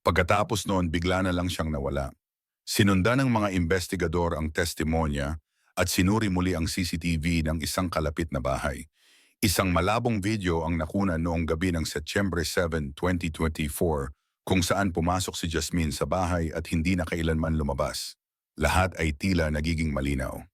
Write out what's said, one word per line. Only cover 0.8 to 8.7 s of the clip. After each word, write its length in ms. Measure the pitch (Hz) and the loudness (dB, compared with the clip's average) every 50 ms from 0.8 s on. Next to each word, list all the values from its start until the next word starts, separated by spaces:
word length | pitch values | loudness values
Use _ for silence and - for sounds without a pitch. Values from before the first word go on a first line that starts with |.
| 87 82 | 0 0
bigla 320 | 78 87 82 90 92 92 | 0 0 0 2 0 2
na 80 | 95 92 | 0 0
lang 160 | 90 90 87 | 0 0 -2
siyang 240 | 90 80 - 80 78 | -2 -2 -4 -4 -2
nawala. 400 | 78 71 67 69 69 69 67 65 - _ _ _ _ _ _ _ _ _ _ | -2 -2 -4 -2 -2 -4 -4 -6 -10 _ _ _ _ _ _ _ _ _ _
Sinundan 560 | - - - 104 101 98 92 90 110 123 135 | -4 2 4 4 4 4 4 4 4 4 4
ng 80 | 135 131 | 2 2
mga 240 | 117 110 104 101 92 | 2 2 0 0 0
investigador 800 | 92 87 82 92 92 87 - - 85 87 85 82 87 85 85 82 | 0 2 2 0 0 0 -2 -2 -2 -2 0 0 0 0 0 -2
ang 160 | 76 78 78 | -2 -4 -4
testimonya 880 | 76 - 85 82 - - 78 78 80 82 80 73 71 69 69 73 78 78 _ _ _ _ _ _ _ | -2 -2 -2 -2 -2 -2 -2 0 2 0 0 0 0 -2 -2 -4 -4 -6 _ _ _ _ _ _ _
at 100 | - 92 87 | 0 0 2
sinuri 360 | - - 92 92 104 113 113 101 90 | 2 2 4 4 4 2 2 2 0
muli 240 | 90 90 92 90 | 0 0 0 0
ang 80 | 80 82 | -2 -2
C 160 | - - 98 | -2 -2 -2
C 160 | 90 - - | -2 -2 -4
T 240 | 82 78 87 85 80 | -4 -2 -2 -2 0
V 240 | 76 87 85 82 78 | 0 0 0 2 0
ng 160 | 78 80 82 | 0 -2 -2
isang 300 | 73 - - - 95 85 | -4 -2 -2 -2 -2 -2
kalapit 420 | - 82 76 76 73 - 82 78 - | -2 -2 -2 -2 -2 -4 -4 -2 -4
na 80 | 67 | -4
bahay. 480 | 60 65 65 - - 73 | -2 -2 -2 -2 -2 -4